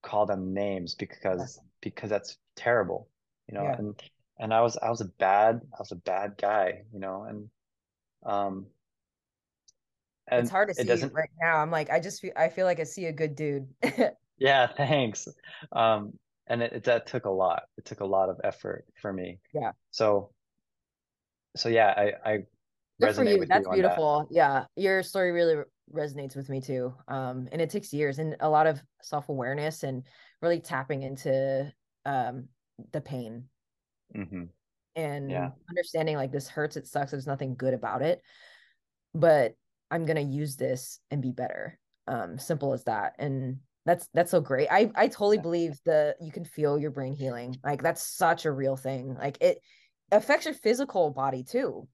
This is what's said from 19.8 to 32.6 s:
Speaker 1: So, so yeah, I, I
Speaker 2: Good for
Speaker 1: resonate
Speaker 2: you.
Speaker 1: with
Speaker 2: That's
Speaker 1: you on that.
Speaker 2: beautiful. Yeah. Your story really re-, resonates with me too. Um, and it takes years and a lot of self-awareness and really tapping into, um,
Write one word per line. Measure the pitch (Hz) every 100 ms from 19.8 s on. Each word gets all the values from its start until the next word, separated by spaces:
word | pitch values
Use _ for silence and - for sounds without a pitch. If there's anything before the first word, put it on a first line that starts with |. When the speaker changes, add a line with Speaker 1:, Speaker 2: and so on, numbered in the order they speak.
| _
Speaker 1:
So, | - 110 101 98 _ _ _ _ _ _ _ _ _ _ _ _
so | - 117
yeah, | 113 104 98
I, | 104 - 110
I | 107 92 _ _ _ _ _
Speaker 2:
Good | 220
for | 208
Speaker 1:
resonate | 233
Speaker 2:
you. | 196
Speaker 1:
with | -
Speaker 2:
That's | 190 190
Speaker 1:
you |
on | 185
that. |
Speaker 2:
beautiful. | 180 175 151 147 151
Yeah. | 170 147 139 143
Your | - 190 190
story | 180 196 180
really | 170 170 151
re-, | - _ _
resonates | 151 147 139 139
with | 139 135
me | 135
too. | 131 131 123 127 -
Um, | 135 131 127 127
and | 160
it | 160
takes | 208 -
years | 143 147 139
and | 160 151
a | 156
lot | 156 160
of | 143 - _
self-awareness | - 147 143 139 123 143 151 156
and | 143 131 131 _ - _
really | 170 170
tapping | - 139 135 139
into, | 135 135 151 135 135 135 143 _ _ _
um, | 143 135 120 127 135 _